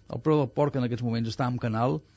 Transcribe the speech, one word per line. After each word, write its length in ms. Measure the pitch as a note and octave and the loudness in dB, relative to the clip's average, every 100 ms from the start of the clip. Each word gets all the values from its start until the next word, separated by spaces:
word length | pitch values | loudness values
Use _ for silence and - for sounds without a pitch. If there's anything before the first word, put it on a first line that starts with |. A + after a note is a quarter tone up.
| - | -10
el 80 | A#2+ | -4
preu 180 | D#3+ D3+ | 2 2
del 120 | C3 | 2
porc 240 | - D3 C#3 | 0 0 2
en 100 | B2 | 0
aquests 160 | A#2 | -2
moments 260 | A#2+ A#2 A2+ | -2 -2 -2
està 180 | - B2 | -2 -2
en 100 | B2 | -2
canal 400 | A#2+ A2 B2+ D3+ - | -2 0 0 0 -6